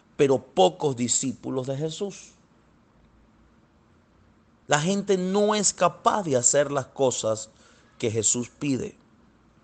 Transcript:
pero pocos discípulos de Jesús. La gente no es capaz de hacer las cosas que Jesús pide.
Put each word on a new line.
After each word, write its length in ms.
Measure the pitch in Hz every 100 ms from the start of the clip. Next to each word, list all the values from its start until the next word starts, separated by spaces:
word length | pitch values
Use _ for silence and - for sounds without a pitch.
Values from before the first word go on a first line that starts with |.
| _ -
pero 240 | 143 131
pocos 560 | - - 185 151 151 123
discípulos 720 | 123 - 135 113 123 131 127
de 100 | 135
Jesús. 540 | 160 160 202 - - _ _ _ _ _ _ _ _ _ _ _ _ _ _ _ _ _ _ _ _ _ _ _ -
La 120 | 147
gente 380 | 160 202 196 190
no 360 | 180 196 208
es 200 | 214 196
capaz 500 | - 180 - 226 220
de 140 | 175 127
hacer 340 | 123 139 143
las 160 | 143 127
cosas 640 | - 135 120 110 110 - _ - _ _ -
que 100 | 113
Jesús 400 | 110 104 120 120
pide. 460 | - 147 127 - - _ _ _ _ _ _